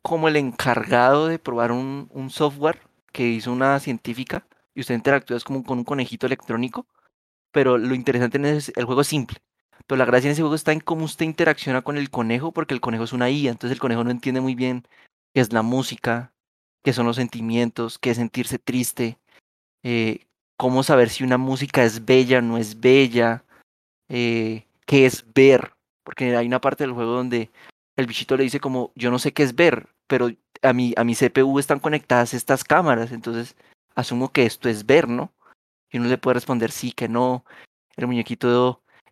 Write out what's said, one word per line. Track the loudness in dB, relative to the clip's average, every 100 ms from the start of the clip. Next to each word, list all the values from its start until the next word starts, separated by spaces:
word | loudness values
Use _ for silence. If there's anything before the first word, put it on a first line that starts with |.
como | -6 0 2
el | 2
encargado | -2 -2 -2 0 2 4 6 4 2
de | -4
probar | -4 -2 -2
un, | -2 -4 -10 -12
un | -12 -10
software | -2 -2 0 -2 -2 _ _ _
que | -4 -2
hizo | -2 -4
una | 0 2 0
científica | -2 -8 -8 -10 -8 -10 _ _ _ -12
y |
usted | -4
interactúa | -2 2 0 0 -8
es |
como | -6 -8
con | -6 -6
un | -4
conejito | -6 -6 -6 -6
electrónico, | -6 -6 -6 -4 -8 -16 _ _ _ _ _ _
pero | 0 2 2
lo | 0 -2
interesante | -2 0 0 0
en | -2
ese, | -2 -4 -6
el | -2
juego | 0
es | 0
simple, | -2 -6 -12 _ _ _ _ -4
pero | 0
la | 4
gracia | 4 2
en |
ese | -2
juego | -2 -2
está | -2
en | -2
cómo | -2 -4 -6
usted | -4 -6
interacciona | 0 0 0 -2 -4
con | -2 -6
el | -6
conejo, | -4 -2 -2 -4
porque | -6 -6 -4
el |
conejo | -4 -4 -4
es |
una | -2 -2
I | 0 -2
A, |
entonces | -4 -6 -4
el |
conejo | -2 -2
no | -2
entiende | -4 -4 -2
muy | -4
bien | -2 -4 -4 -10 _ _ _ _
qué | 0
es | 2
la | 2
música, | 0 -2 -4 -6 -4 -4 -6 _ _ _ _ _
qué | -2
son | 0 0
los | -2
sentimientos, | -4 -4 -2 0 0 -2 -8 -4
qué | -4
es | -2
sentirse | -4 -4 -6 -6
triste, | -4 -4 -4 -4 -6 -8 _ _ _ _ _ _
eh, | -4 -2 -2 -4 _ _ _ -4
cómo | 0 0
saber | 4 6 4
si | 2
una | 0 0
música | 0 -4 0 2
es | 2 2 4
bella | 4 6 2
o |
no | 2 -2
es | -4 0
bella, | 4 6 4 2 0 -2 _ _ _ _ _ _ -10
eh, | -4 -2 -2 -4 -6 _ _ 2
qué | 6 6
es | 2 -2
ver, | 6 8 8 2 _ _ _
porque | -16 -6 -2 0
hay | 0
una | 0
parte | 0 -2
del | -4
juego | -4 -2
donde | -2 -2 -4 -6 _ -20 _ _ -6
el | -4
bichito | -4 -2 0
le |
dice | 0 -2
como, | -4 -4 -6
"Yo | -4 -2
no | 0
sé | -2
qué | 0
es | 0 4
ver", | 4 2 -8 _ -2
pero | 0 0 -4 _ 0
a | 2
mi, | 4 0 0
a |
mi | 0 2
C | 2
P | 4
U | 2 2
están | 0 -2
conectadas | 0 -4 2 2 2 -2
estas | -2 -2
cámaras, | 2 2 4 0 -2
entonces | -8 -8 -8 -8 _ _ _ _ -6
asumo | -4 -4 -2
que | 2 0
esto | 0 -4
es | -4 4
ver, | 4 4
¿no? | -4 -8 _ _ _ _ _ _
Y | -4
uno | -2
le | 0
puede | 0 0
responder | 0 -2 -2
sí, | -4 -10
que | -6 -4
no, | 0 0 -2 _ -20 -20 _ _ -8
el | -4
muñequito, | -4 -4 -2 2 2 2 -2 _ _ _